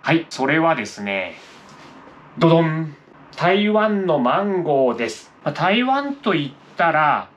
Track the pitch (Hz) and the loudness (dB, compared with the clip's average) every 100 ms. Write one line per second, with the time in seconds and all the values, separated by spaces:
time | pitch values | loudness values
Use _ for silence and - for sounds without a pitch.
0 | - 165 - - 135 156 165 147 104 - | 0 -2 -2 -4 -2 2 2 0 -4 -8
1 | 101 98 90 - - - - - - - | -6 -6 -6 -12 -20 -20 -20 -20 -20 -20
2 | - - - - 165 165 165 156 160 147 | -20 -20 -18 0 4 4 2 -2 -8 -12
3 | - - - - 170 196 208 214 214 202 | -20 -20 -20 -2 0 2 2 2 2 0
4 | 190 147 123 160 202 190 160 139 131 113 | 0 0 2 0 0 -2 0 2 2 0
5 | 113 - - - 151 139 175 226 254 269 | -6 -6 -18 -8 -8 -2 0 0 0 -2
6 | 285 277 220 165 139 - - - 170 156 | -4 -6 -2 -2 -4 -10 -20 -2 0 2
7 | 151 117 - | 2 0 -4